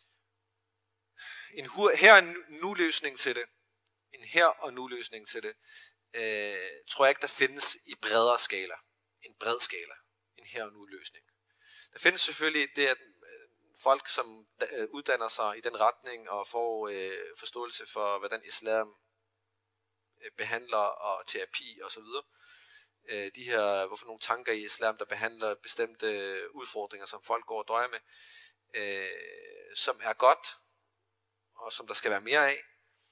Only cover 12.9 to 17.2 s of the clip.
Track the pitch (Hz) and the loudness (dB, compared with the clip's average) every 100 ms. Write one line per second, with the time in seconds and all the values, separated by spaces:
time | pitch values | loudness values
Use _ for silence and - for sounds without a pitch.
12.9 | 127 - _ - - - _ _ - 131 | 0 -6 _ -20 -20 -20 _ _ -2 2
13.9 | 135 - - 117 110 107 - 110 127 110 | 2 2 -4 -4 -10 -16 -8 -8 -6 -8
14.9 | 135 143 123 113 - 107 107 120 113 110 | -6 -2 -2 0 -2 -2 -4 -6 2 2
15.9 | - 131 117 107 101 98 120 117 110 107 | 2 -6 -14 -8 -6 -6 -4 -4 -4 -6
16.9 | 101 95 92 | -6 -8 -8